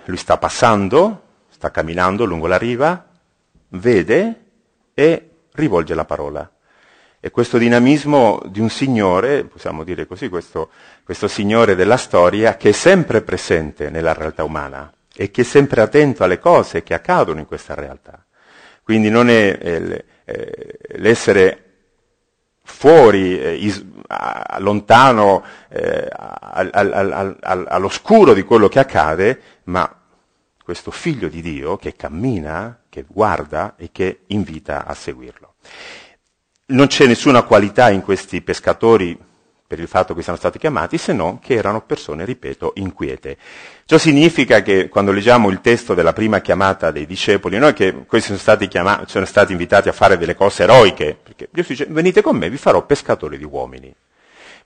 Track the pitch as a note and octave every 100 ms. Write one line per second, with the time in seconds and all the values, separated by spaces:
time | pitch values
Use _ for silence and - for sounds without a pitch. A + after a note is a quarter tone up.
0 | - F2+ - F2 E2+ - A#2+ G#2 F#2+ C3
1 | G3+ G3+ _ _ _ _ D2+ - D#2 F2
2 | F2+ G#2 A2 E2+ E2 F#2 A#2+ A#2+ D3+ F3+
3 | _ _ _ _ _ _ _ F#2 A2+ G#2+
4 | F#2+ C#3 A3+ A3+ _ _ _ _ _ -
5 | D3+ - - _ _ - D3+ F2+ D#2+ D#2+
6 | D#2 D2 D2 D2+ D#2+ _ _ _ _ _
7 | _ _ - - A#2+ A#2+ A#2 A#2+ B2 D3
8 | C#3+ D3 A2+ - - G2 A2 - C3+ A#2
9 | G2 F2+ A#2+ C#3+ - - F2+ D#2+ D#2+ F2
10 | D#2 - B2 F2 - E2 D#2+ _ _ _
11 | - F2+ G#2 - G2+ A2+ A2 F2+ F#2 B2
12 | - F2+ F2 G2+ A2 - G#2 G#2 E3+ F#3+
13 | - G#2+ - F2+ - F2 D#2 - D2 D#2+
14 | E2 D2+ D#2 D2+ D#2 D#2 C#2+ C2+ C#2+ _
15 | _ - G2+ - A#2+ C#3+ C3+ - G#2+ D3
16 | D3 - F#2 F2+ F3 D#3+ G2 F2 - E2+
17 | - F3+ G2 D#2 D2 D#2 - D2 C#2+ C2+
18 | _ - _ _ _ _ - _ - A2
19 | G#2+ A2+ A#2+ A#2 G2+ - E2+ E2 F2 -
20 | - _ - - - - - - - -
21 | G#2 A#2 - G2 F#2 - _ _ _ _
22 | _ _ _ _ _ _ - - C#3 E3
23 | A#2 G2+ F#2 F2+ C#2+ D#2+ G#2 G2+ F#2+ G1+
24 | - - A#1+ - - - G2 G#2 - A2+
25 | C3+ A2+ G2+ F#2+ - - _ - E2 -
26 | - - - G1+ - G1+ F#2 G2+ G2+ -
27 | G2 D2 G2 - - F#2 F#2 F#2 F#2+ -
28 | - A3 D#3+ G2 E2+ A#2 G2+ C3+ C3 F#2
29 | D2+ D#2+ G2+ C3 _ _ - F2+ D#2+ _
30 | _ _ _ _ _ _ - F2 - -
31 | F3 C3+ F2+ E2 E2 C#2+ C#2+ G2 F2 -
32 | D#2+ D#2 B2+ G#2 D2+ D#2+ A2+ A#2+ _ -
33 | C2 F#2+ G#2+ E2 D2+ D#2 G2+ - E2+ -
34 | F#2 - - G#2 F2 D#2 - C#2+ - D2
35 | - B1+ B1+ - _ _ _ - - -
36 | - _ _ _ _ _ - C3 C#3 -
37 | C3+ A2+ D3 B2 - G#2+ G#2 G2+ A#2+ G2
38 | F2 F#2+ - F2+ - E2+ - E2+ A2+ A2
39 | F2+ - _ _ _ _ _ D#2 E2+ F#3
40 | F#3 E2 - F2 F2 - D#3 A2+ E2 E3
41 | - C3+ D#2+ - - A#2 G2 A2 - D3
42 | - D2+ G2+ B2+ C2+ C2+ E2+ - F#2+ -
43 | D2 C2 C2+ C#2 - - - - - D#3
44 | D#3+ C#3+ E3 D#3+ B2+ A2+ G2 F#2+ D#2 -
45 | G2+ G2 G#2+ B2 G#2 F#2+ A#2+ A#2 - F2+
46 | E2 - A2 G2 - F2+ F#2+ F#2+ E2 D2+
47 | D2+ F#2 - G2 F2 G2 D3+ A2+ F#2+ C2+
48 | - A2+ G#2 G2 - G#2 G2+ F#2 F2+ G2+
49 | - G2+ F2+ - F#2+ F2+ E2+ G2+ F#2 -
50 | G2+ F#2 E2+ F2 G2+ - F2+ B2+ G#2 D#2+
51 | D2+ - _ - - E3 E3+ B2+ D3 D#3+
52 | F3+ F#3 D#4+ C4 E2+ B2+ - F#2+ - -
53 | - A2 D2+ C#2+ D2 C#2 B1+ C2 C2 _
54 | _ _ _ _ - -